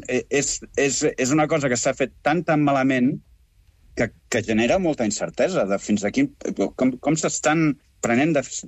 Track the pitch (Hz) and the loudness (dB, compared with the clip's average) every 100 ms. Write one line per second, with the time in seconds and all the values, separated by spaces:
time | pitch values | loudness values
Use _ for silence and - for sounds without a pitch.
0 | - 127 - 143 135 - - - 139 127 | 0 -4 -2 -2 -2 -6 -6 -2 0 0
1 | 147 - 127 156 151 160 135 120 143 127 | -2 -2 0 0 2 0 0 0 -2 -2
2 | 131 - 147 165 170 151 147 139 131 131 | -4 -2 -2 0 0 2 2 2 2 2
3 | 127 196 - _ _ _ _ _ _ - | 2 0 -8 _ _ _ _ _ _ -4
4 | 117 - - 120 107 107 117 180 175 143 | -4 -6 -4 -2 0 2 2 2 2 0
5 | 110 - 82 - 156 175 98 98 - 104 | -2 -2 -4 -2 0 0 0 -2 0 -2
6 | 101 127 143 - - - 98 - 127 127 | 0 0 0 -2 -6 -4 -4 0 0 0
7 | 139 160 175 - 151 160 156 135 _ _ | -2 0 0 -2 0 2 2 0 _ _
8 | 117 117 156 147 - - | -2 2 2 0 -2 -8